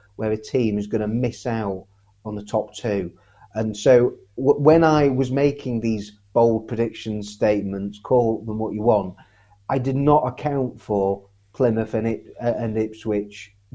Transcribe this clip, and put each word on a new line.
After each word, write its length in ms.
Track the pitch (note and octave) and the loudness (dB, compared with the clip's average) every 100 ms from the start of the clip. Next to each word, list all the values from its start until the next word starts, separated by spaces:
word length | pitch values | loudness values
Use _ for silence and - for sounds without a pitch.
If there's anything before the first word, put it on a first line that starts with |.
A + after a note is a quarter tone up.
| _ - | _ -6
where 160 | A2 | -4
a 40 | G#2+ | -4
team 400 | - C3 A2+ G#2 | -2 0 0 0
is 80 | G2+ | -2
gonna 220 | A2+ G#2+ | -2 -2
miss 380 | A#2 A#2+ - B2+ | -2 -2 -4 -4
out 400 | A2+ G#2 F#2+ - _ _ _ A2 | -4 -4 -6 -10 _ _ _ -10
on 80 | |
the 100 | G#2+ | -10
top 300 | G#2 A2 - | -4 -2 -2
two. 360 | - A#2 G2+ F2 - _ _ - | -6 -2 -2 -4 -10 _ _ -12
And 200 | G#2+ A2 | -6 -4
so 380 | G#2 C#3 B2 B2 - _ - | 0 6 6 6 -2 _ -2
w-, 240 | C3+ C#3+ | 0 4
when 240 | D3 E3 | 6 6
I 240 | D#3+ D3+ C#3+ | 6 4 4
was 220 | B2+ B2+ | 2 0
making 500 | C3 C#3+ C#3 B2+ A#2 | 2 0 0 -4 -2
these 320 | A2+ A2 G#2 - _ | -2 -2 -6 -14 _
bold 340 | A#2+ A#2 A2 A2 | 2 4 2 -2
prediction 540 | A2+ A#2 - A2+ G#2+ | -4 -4 -4 -8 -6
statements, 760 | G2+ - A2 G#2 G2 G2 G2+ - | -8 0 2 2 0 -4 -6 -10
call 440 | - B2+ A2+ A2+ | 0 2 2 -2
them 140 | A2+ A2 | -4 -4
what 160 | A2 | -4
you 80 | G#2 | 0
want, 320 | A2 G#2+ F#2 F2+ _ _ _ _ - | 2 2 0 -10 _ _ _ _ -6
I 80 | C#3 | -4
did 180 | B2+ C3+ | -2 0
not 300 | C#3 D3 B2+ | 4 4 4
account 500 | B2+ D3+ C#3 B2+ - | -2 -4 -2 -4 -8
for 460 | - G#2 G2 G2 - _ _ | -4 0 0 -2 -8 _ _
Plymouth 400 | - B2 A2+ A2 | -2 0 0 -2
and 120 | A2+ A2+ | -2 -2
Ip-, 300 | A2 - - | -4 -10 -6
uh, 140 | A#2+ G#2+ | -4 -2
and 180 | A#2 A2 | -2 -2
Ipswich 760 | A2 - A2+ G#2 G#2 - - _ _ | -4 -4 -4 -2 -4 -10 -20 _ _